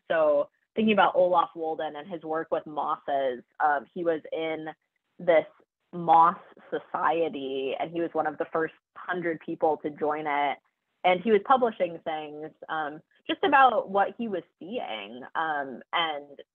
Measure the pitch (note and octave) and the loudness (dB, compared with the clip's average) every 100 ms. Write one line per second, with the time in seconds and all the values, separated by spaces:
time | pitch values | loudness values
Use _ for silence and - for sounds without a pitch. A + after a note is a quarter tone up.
0 | - E3 D3+ D3 - _ _ - A3 G3+ | -4 2 4 4 0 _ _ 0 2 4
1 | F3 - F3+ F3 E3+ E3 D#3+ D#3 D#3 D3 | 4 4 4 4 2 -2 -6 -4 -6 -8
2 | D#3 F3 D#3+ D#3 D#3+ E3 D#3+ D3+ D3 D#3 | -10 -12 -6 -6 -2 -4 -4 -6 -4 -4
3 | - C#3 C3+ B2 - - D3+ C#3+ A2+ - | -2 -2 -2 -4 -10 -2 0 0 -4 -4
4 | E3+ D#3+ - D#3+ D#3+ D#3+ D#3 D#3 _ _ | -2 -2 -4 -6 -4 -6 -8 -14 _ _
5 | _ - F3+ D#3+ D#3 - _ _ _ F3 | _ -4 4 4 2 -6 _ _ _ -6
6 | E3 D#3+ E3 F#3 - - - D#3 - - | 4 6 6 4 -8 -20 -10 -10 -6 -2
7 | F3 E3 D#3+ C#3 C3+ C3+ C3+ - D#3+ E3+ | 0 0 -2 -2 -6 -4 -4 -4 -6 -4
8 | E3 D#3+ D#3 C#3+ E3 E3+ D#3+ - _ - | -4 -2 -4 -4 -4 -2 -4 -6 _ -16
9 | - F3+ E3+ D#3+ - E3 E3 D3 D3+ D3 | -8 -4 -4 -6 -8 -2 0 0 -4 -4
10 | D3+ D3+ D#3 C#3+ C#3+ B2+ _ _ _ _ | -2 -2 -2 0 0 -2 _ _ _ _
11 | F3+ F#3 G3+ G#3+ G3+ C4+ B3 G#3+ F3 E3 | 2 2 4 2 4 4 4 0 -4 -4
12 | - D#3 D3+ D3 D#3 - - D#3 D3+ D3+ | -8 -8 -8 -12 -14 -14 -8 -6 -6 -8
13 | - _ - D#4+ - C#4 C4 G#3+ - G3 | -16 _ -8 -2 4 6 6 6 0 0
14 | G3 - A#3 F#3 - _ D#3+ A#3+ - A2 | 0 -2 -4 -4 -8 _ -12 -10 -8 -10
15 | G2+ B2 B2+ - D#3+ D3 C#3 A2 - E3 | -12 -14 -8 -4 -2 -2 -6 -10 -6 -2
16 | E3 D3 C#3+ C#3+ - | -2 -4 -10 -18 -20